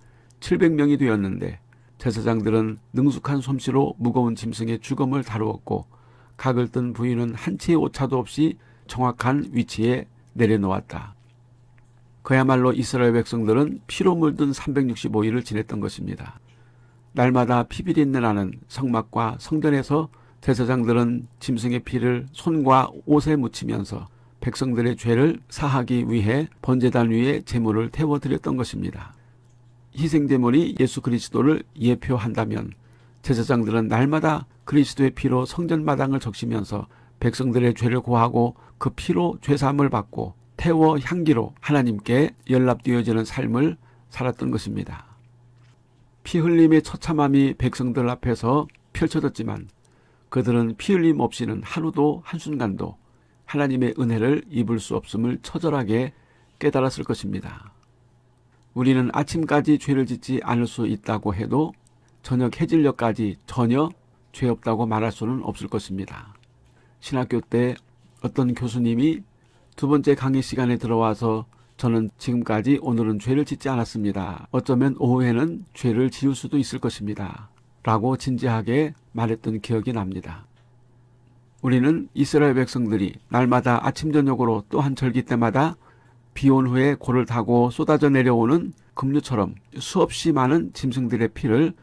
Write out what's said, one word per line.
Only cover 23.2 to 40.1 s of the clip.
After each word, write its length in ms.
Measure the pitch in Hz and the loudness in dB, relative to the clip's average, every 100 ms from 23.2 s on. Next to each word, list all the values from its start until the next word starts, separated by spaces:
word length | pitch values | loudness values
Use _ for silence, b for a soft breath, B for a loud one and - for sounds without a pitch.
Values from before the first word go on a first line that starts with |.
| 143 151 | 4 0
묻히면서 720 | 117 - 120 107 98 110 - b b b | -2 -6 -6 -6 -6 -10 -12 b b b
백성들의 560 | 131 - 131 120 120 113 | -6 -4 -2 0 0 -2
죄를 420 | 117 117 156 - - | 0 2 2 0 -8
사하기 640 | - 143 131 120 123 120 | -6 -2 0 0 -2 0
위해 380 | 117 101 135 160 - | 0 2 0 -2 -6
번제단 520 | - 127 123 123 117 | -2 2 2 2 2
위에 300 | 113 131 - | 2 2 0
제물을 480 | - 123 110 107 117 | -4 -2 0 0 -2
태워드렸던 680 | - 151 143 135 147 156 131 | -2 0 0 -2 -2 -2 -4
것입니다. 580 | 117 104 90 - - - b b _ _ _ _ _ - | -4 -6 -8 -8 -14 -20 b b _ _ _ _ _ -4
희생제물이 800 | 156 156 143 131 120 139 175 - | 0 2 4 4 4 4 2 2
예수 220 | 127 127 | 0 0
그리스도를 600 | 123 120 - 117 135 156 - - | -2 -2 -2 0 2 2 -2 -2
예표한다면, 920 | 120 123 - 123 113 117 110 107 - - b b b b | 0 0 0 -2 -2 -2 -2 -4 -8 -14 b b b b
제사장들은 640 | - 117 113 120 110 113 110 | -2 0 2 0 2 0 2
날마다 600 | 110 139 156 156 151 - _ | 2 2 2 0 -2 -6 _
그리스도의 460 | - 143 135 - 131 | 0 2 2 2 0
피로 360 | - 135 127 127 | 0 0 0 -2
성전 380 | - 170 160 | -4 -2 0
마당을 340 | 151 139 135 139 | 0 0 0 -2
적시면서 720 | 120 - 120 113 98 104 - b b b | -4 -6 -4 -4 -4 -8 -10 b b b
백성들의 540 | 120 117 127 120 120 | -2 0 0 2 2
죄를 260 | 113 120 123 | 2 0 0
고하고, 560 | 120 117 117 117 117 - b b | 0 2 2 2 0 -2 b b
그 120 | - | -6
피로 480 | - - 175 175 - | -4 -2 0 0 -2
죄사함을 480 | - 143 139 143 143 | -2 0 2 2 2
받고, 460 | 117 - | 0 -4